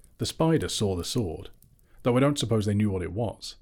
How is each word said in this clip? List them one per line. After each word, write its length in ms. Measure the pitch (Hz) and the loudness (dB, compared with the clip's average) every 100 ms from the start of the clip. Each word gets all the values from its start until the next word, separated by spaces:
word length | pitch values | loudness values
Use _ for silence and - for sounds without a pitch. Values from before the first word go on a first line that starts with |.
| - - | -16 -8
The 80 | 113 | -6
spider 420 | - 160 156 90 | 0 2 2 0
saw 280 | - 104 87 | -2 0 -2
the 60 | |
sword, 460 | - - 95 80 - - - _ _ - | -2 -2 -2 -6 -12 -20 -20 _ _ -4
though 160 | 127 123 | 0 4
I 20 | |
don't 180 | 139 143 | 4 2
suppose 280 | 107 110 101 | 0 0 2
they 80 | |
knew 160 | 104 104 | 2 2
what 100 | 95 | 0
it 120 | 82 | -4
was 440 | 95 110 - - - | -4 -6 -6 -14 -16